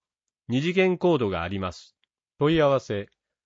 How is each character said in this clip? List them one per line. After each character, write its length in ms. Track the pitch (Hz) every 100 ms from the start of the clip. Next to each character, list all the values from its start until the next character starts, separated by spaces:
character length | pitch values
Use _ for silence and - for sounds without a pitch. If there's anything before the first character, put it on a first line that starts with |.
| _ _ _ _ -
二 120 | 123
次 120 | 160
元 260 | 185 185 180
コ 160 | 180
ー 40 | 156
ド 120 | 107
が 120 | 87
あ 60 | 85
り 100 | 98
ま 140 | 92
す。 220 | - - _ _ _ _ -
問 160 | 147
い 60 | 165
合 80 | 143
わ 120 | 135
せ、 280 | - 104 101 _ _ _